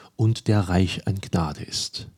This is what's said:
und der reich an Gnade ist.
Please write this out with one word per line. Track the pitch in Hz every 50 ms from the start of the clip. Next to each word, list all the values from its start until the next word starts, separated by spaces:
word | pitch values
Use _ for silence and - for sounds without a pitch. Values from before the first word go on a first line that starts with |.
| - - _
und | - 113 110 113 - -
der | - 107 107
reich | 92 87 87 92 92 87 - - -
an | - 98 95
Gnade | - - - 180 - - - - 120
ist. | - - - - - - - - - -